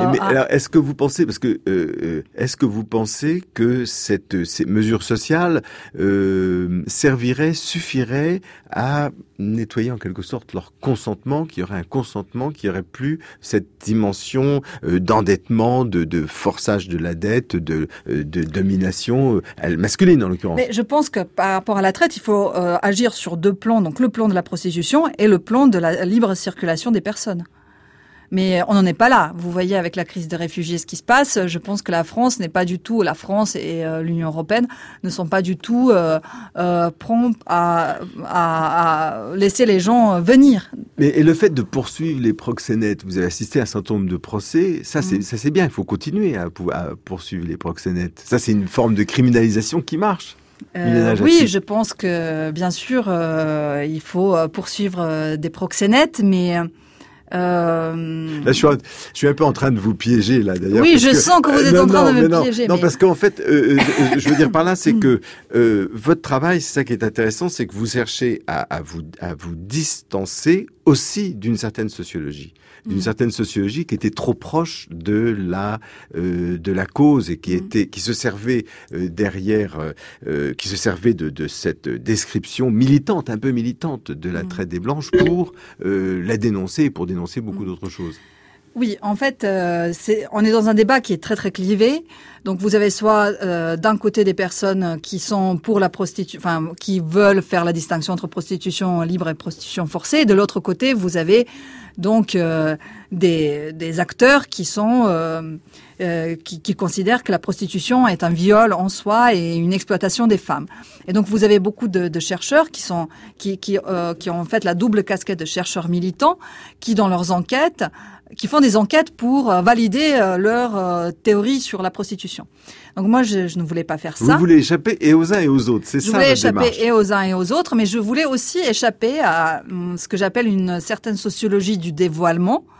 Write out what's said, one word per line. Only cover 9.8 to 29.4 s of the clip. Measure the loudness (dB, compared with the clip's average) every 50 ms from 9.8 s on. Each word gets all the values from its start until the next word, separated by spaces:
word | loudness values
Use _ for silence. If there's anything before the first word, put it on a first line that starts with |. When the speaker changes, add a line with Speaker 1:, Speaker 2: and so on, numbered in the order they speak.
| -4 -4
Speaker 1:
en | -4 -8
quelque | -8 -10 -10 -10
sorte | -10 -10 -10 -12 -12 _ -12
leur | -12 -12 -14 _ _
consentement, | -4 -2 -2 -2 -4 -6 -8 -8 -6 -6 -4 -4 -4
qu'il | -6 -8 -8
y | -8
aurait | -8 -8 -10
un | -8
consentement, | -6 -6 -6 -6 -6 -8 -10 -10 -10 -10 -8 -8 -8
qu'il | -8 -6 -6 -6
y |
aurait | -6 -6 -8
plus | -10 -12 -8 -6 -6 -6 -6 -10 -16 -20 -20
cette | -8 -2 -2 -2 -2 -4 _ _ -6
dimension, | -2 0 0 0 0 -2 -4 -8 -6 -4 -2 0 0 0 -2 -4 -6 -14 -10 -4
euh, | -2 0 0
d'endettement, | 2 2 2 2 2 2 0 0 0 -2 0 2 2 2 2 2 0
de, | 0 0 -2 -2
de | 0 -2 -4 -4
forçage | -4 -6 -6 -4 -4 -4 -4 -2 -2 -2 -2 -2 -4
de | -6 -4
la | -4 -4 -6
dette, | -4 -2 -2 -2 -2 -2 -2 -4
de, | -4 -4 -2 -4 -4 -4 -6 -8 -12 -10 -6
euh, | -4 -4 -4
de | -4 -4 -4 -4
domination, | -4 -2 -2 0 0 0 0 0 -2 -2 -4 -4 -2 0 2 2 2 2 0
euh, | -2 -4 -10 -8
elle, | -4 -4 -2 -2
masculine | -2 -2 0 4 6 6 6 6 4
en | 2
l'occurrence. | -2 -2 -4 -2 -2 0
Speaker 2:
Mais | -2 -2
je | -2 -4
pense | -2 0 0 0 0 0
que | -2 -4
par | -6 -4 _ -2 -2 0 0
rapport | -2 -2 -2 -2 0
à |
la | 2 0 2
traite, | 2 0 0 0 -2
il |
faut, | -2 0 0 2 2 0 0
euh, | 0 0 0 0 0
agir | 0 0 0 2 0 0 0
sur | -2 -8 -6 -4 0
deux | 0 0 0
plans, | 0 0 0 2 2
donc | 2 0 0 0
le | 0 0
plan | 0 0 0 2
de | 2
la | 0 -2
prostitution | -2 -6 -6 -4 -4 -4 -2 -2 0 2 2 2 2 0 2
et | 4 4
le | 4 4
plan | 2 2 2 4 6 6
de | 6 4
la | 2 0 0 0 0
libre | 0 2 2 2 2 0
circulation | -2 -4 -6 -6 -4 -2 -2 -2 -2 0 0
des | 0 0
personnes. | -2 -4 -6 -6 -6 -6 -6 -8 -8 -12 _ _ _ _ _ _ _ _ _ _ _ _ _ -20 _ -4
Mais | -2 0 0 2 2 0 2 2
on | 2
n'en | 2 2
est | 2 2
pas | 4 4 6
là. | 6 6 4 2 -2
Vous | -8